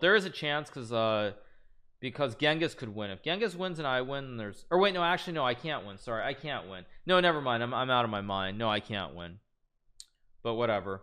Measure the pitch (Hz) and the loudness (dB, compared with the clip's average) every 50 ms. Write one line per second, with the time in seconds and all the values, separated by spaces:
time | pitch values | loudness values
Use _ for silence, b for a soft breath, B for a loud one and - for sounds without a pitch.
0 | 165 180 208 214 185 - - - 160 147 147 151 151 - - 139 120 110 120 113 | 4 6 6 6 4 0 -6 -6 -2 -2 -2 -2 -4 -6 -10 -12 -8 -2 0 2
1 | 113 110 110 104 104 101 95 b b b b b b b b b - - _ _ | 2 4 4 2 2 0 -4 b b b b b b b b b -20 -20 _ _
2 | - 127 113 - 147 131 110 - 151 151 156 160 165 151 - - 135 110 101 107 | -10 -8 -4 -2 -2 -2 0 0 2 2 2 2 0 -2 -2 -6 -10 -10 -8 -8
3 | 104 101 95 95 - 151 175 202 233 208 175 175 185 185 175 156 156 139 131 127 | -8 -8 -8 -6 -4 -4 -2 -2 -2 -4 -2 -4 -6 -6 -4 -4 -2 0 0 0
4 | 127 131 139 139 135 131 123 113 107 101 98 - - - 170 180 196 202 185 180 | 0 -2 -4 -6 -6 -8 -8 -8 -8 -8 -8 -12 -2 2 4 6 6 6 4 2
5 | 170 170 180 175 - 185 170 156 135 123 123 120 - 160 147 120 92 101 98 95 | 2 2 2 0 -2 -4 -2 0 2 2 0 0 -4 -4 -6 -6 -6 -10 -14 -12
6 | - 127 113 110 101 131 139 - - 151 139 110 82 92 95 92 87 b b b | -6 -4 -4 -2 -2 -4 -4 -6 -6 -6 -6 -6 -8 -10 -12 -14 -14 b b b
7 | b 170 185 180 175 175 160 151 139 127 120 113 120 120 127 117 131 131 127 123 | b 4 6 6 6 6 4 4 2 2 2 2 2 0 0 0 2 4 4 4
8 | 120 113 107 101 101 101 98 98 95 95 98 107 117 110 107 104 - - 110 101 | 4 2 0 -2 -2 -2 -2 -2 -2 -2 -2 -2 0 0 0 0 -2 -4 -6 -6
9 | 92 76 69 87 85 85 87 104 _ _ _ _ _ _ _ _ _ - _ - | -6 -6 -8 -12 -12 -12 -14 -18 _ _ _ _ _ _ _ _ _ -20 _ -20
10 | - _ _ _ _ _ - - - 117 113 113 120 113 107 101 92 98 95 95 | -20 _ _ _ _ _ -18 -6 -4 -2 0 2 2 2 2 0 0 -4 -6 -6